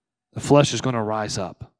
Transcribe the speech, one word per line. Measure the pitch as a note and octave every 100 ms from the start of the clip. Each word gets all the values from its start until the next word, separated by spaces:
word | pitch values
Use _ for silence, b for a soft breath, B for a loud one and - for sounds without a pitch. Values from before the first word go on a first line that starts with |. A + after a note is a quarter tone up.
| _ _ _
The | -
flesh | - C#3+ C#3+
is | A2+
gonna | C3 A#2+
rise | G#2+ G#2+ G#2 -
up. | F2+ - - _